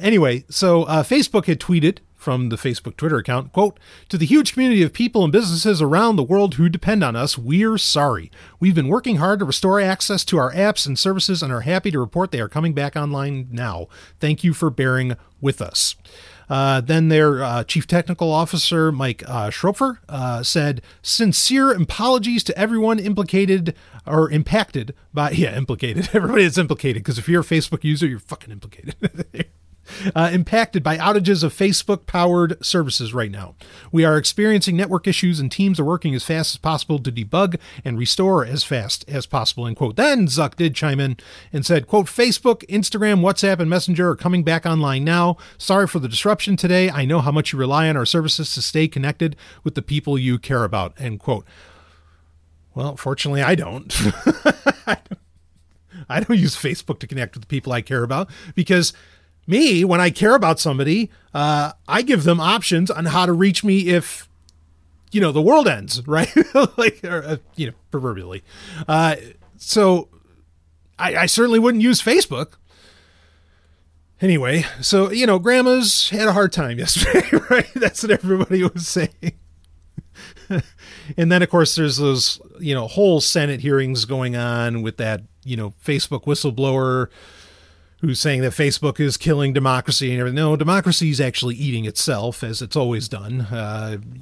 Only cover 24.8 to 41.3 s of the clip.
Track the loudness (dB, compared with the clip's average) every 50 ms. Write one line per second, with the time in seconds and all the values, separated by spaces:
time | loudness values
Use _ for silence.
24.8 | -8 -8 -14 _ -18 _ -4 -4 -2 -2 0 0 0 0 -2 -4 -4 -4 -4 -4
25.8 | -4 -4 -2 -4 -4 0 0 0 0 2 4 4 4 4 4 0 0 0 -2 -2
26.8 | -2 -2 -2 -2 -4 -6 -6 -6 0 2 2 2 2 2 0 0 0 -2 -6 -4
27.8 | -2 -2 0 0 0 -2 -2 -4 -10 -14 -16 -16 -16 -18 -18 -18 -18 -20 -20 -18
28.8 | -16 -14 -12 -4 -4 -6 -4 -4 -12 -12 -8 -10 -10 -10 _ _ _ -20 -20 _
29.8 | _ -20 -16 -8 -6 -4 0 0 0 2 2 0 0 2 0 0 0 0 -2 -2
30.8 | -2 0 -2 0 0 2 2 2 4 2 2 2 2 -2 0 0 0 2 2 0
31.8 | 0 -2 -4 -4 -4 -6 -2 0 2 2 4 4 2 2 0 -4 -6 -2 -2 0
32.8 | 0 0 -4 -4 -6 -4 -4 -4 -6 -6 -6 -12 -14 -16 -18 _ -20 -20 -20 -20
33.8 | -14 -2 2 4 4 6 4 4 2 0 0 2 2 4 4 2 2 2 0 0
34.8 | 0 0 -2 -2 0 0 0 2 2 0 0 0 -2 -4 -2 0 2 2 2 2
35.8 | 0 0 0 0 0 -2 -2 -2 -2 -2 -2 -2 -2 -4 -6 -4 -4 -2 -2 -2
36.8 | -2 -2 -4 -4 -2 -4 -6 -6 -8 -4 0 0 0 0 0 -4 -10 -12 -20 -12
37.8 | -8 -6 -4 -4 -2 -2 -2 0 2 2 2 2 0 0 -2 -4 -2 -2 -2 -4
38.8 | -4 -6 -8 -8 -8 -8 -8 -8 -8 -4 -4 -2 -2 -2 -4 -4 -4 -6 -4 -2
39.8 | -4 -4 0 2 2 2 4 2 2 2 2 0 -2 -2 -2 0 -2 0 0 -2
40.8 | -2 -2 -2 0 -2 -2 -4 -6 -10 -20